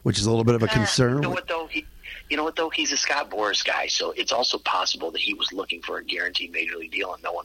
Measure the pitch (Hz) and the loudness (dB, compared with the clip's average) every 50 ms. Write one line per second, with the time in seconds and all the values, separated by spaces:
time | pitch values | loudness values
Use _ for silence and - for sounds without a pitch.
0 | - 120 107 - 101 107 113 113 113 113 120 117 110 104 - 123 113 - - - | 0 0 2 4 4 4 4 6 6 6 6 6 4 4 4 4 2 4 4 4
1 | 131 120 123 143 147 147 - 180 - - 175 165 165 156 - 156 151 - - - | 4 4 4 2 2 0 -2 -2 -4 -4 -4 -4 -4 -4 -6 -6 -6 -8 -10 -18
2 | - - - - - - 147 147 151 160 156 - 165 160 - - 156 143 - - | -16 -16 -16 -12 -8 -4 -2 0 0 0 0 0 0 0 0 0 0 0 0 0
3 | - - 147 143 147 - - 101 107 104 95 - - - - - - - - - | 0 0 0 0 -2 -2 -2 0 0 2 2 2 2 0 0 0 0 0 0 0
4 | - 85 - - - - - 117 123 - - - - - - 92 92 - - - | -2 -2 -2 -4 -2 0 2 2 2 2 0 0 0 0 0 0 0 0 -2 -2
5 | - - - - - - 104 - - - 90 92 95 - - 85 - - 87 - | -4 -4 -2 -2 -2 -2 -2 -2 -2 -4 -4 -4 -6 -6 -6 -8 -6 -6 -6 -6
6 | - - - 87 - - - - - - - 87 90 - - 85 82 80 80 87 | -6 -4 -4 -2 -2 -2 -2 -4 -6 -6 -4 -4 -4 -4 -6 -8 -8 -8 -6 -4
7 | 95 92 87 87 - 92 87 87 85 | -4 -4 -6 -6 -6 -6 -6 -6 -6